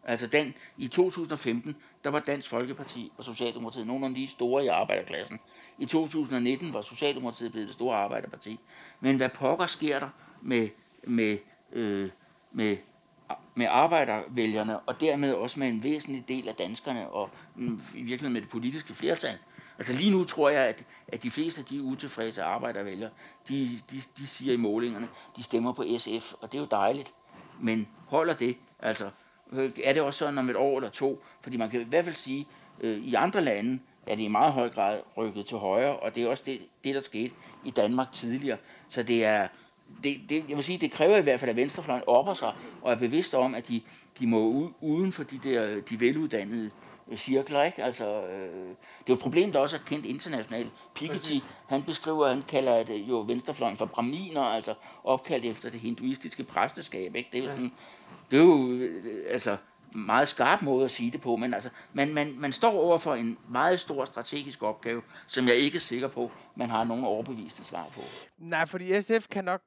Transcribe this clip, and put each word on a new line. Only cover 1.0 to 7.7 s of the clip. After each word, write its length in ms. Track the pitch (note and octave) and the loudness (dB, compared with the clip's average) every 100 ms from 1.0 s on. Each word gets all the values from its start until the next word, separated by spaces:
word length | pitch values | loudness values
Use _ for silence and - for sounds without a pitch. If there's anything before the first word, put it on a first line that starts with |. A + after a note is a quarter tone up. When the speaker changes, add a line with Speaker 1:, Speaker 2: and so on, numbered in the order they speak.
| F#3 | 2
Speaker 1:
tusind 220 | F3+ D#3+ | 2 -6
og 80 | D3+ | -4
femten, 360 | B2+ A#2 C#3+ D3 - _ | -2 -2 -4 -12 -16 _
der 60 | D3 | -2
var 100 | D3 | -2
Dansk 300 | D3 C#3+ - | -2 -4 -4
Folkeparti 640 | A#2+ B2+ C#3 C3+ B2 A2+ - | -4 -4 -8 -12 -12 -12 -14
og 60 | |
Socialdemokratiet 640 | B2 A2 A#2+ A#2 A#2 B2 A2 | -14 -4 -4 -4 -10 -8 -6
nogle 180 | C3 C3+ | -4 -4
af 100 | B2+ | -4
de 120 | C3+ | -8
store 380 | - B2 C3+ C3+ | -2 2 2 4
i 20 | |
arbejderklassen. 720 | E2+ G#2 G2+ F2 D#2 F#2+ A2 - - - - | 2 2 0 -2 -8 -8 -12 -16 -20 -20 -8
I 80 | D3 | 0
to 220 | D#3+ D#3 | 0 2
tusind 280 | D#3 C#3 C3 | -2 -2 0
og 60 | |
nitten 320 | A#2+ C3+ F3 | 0 0 -4
var 80 | B2 | -6
Socialdemokratiet 720 | G#2 A#2 D3 C#3 B2 A#2 A#2 | -8 -4 -2 -2 -6 -6 -8
blevet 160 | A2 | -6
det 80 | G#2 | -8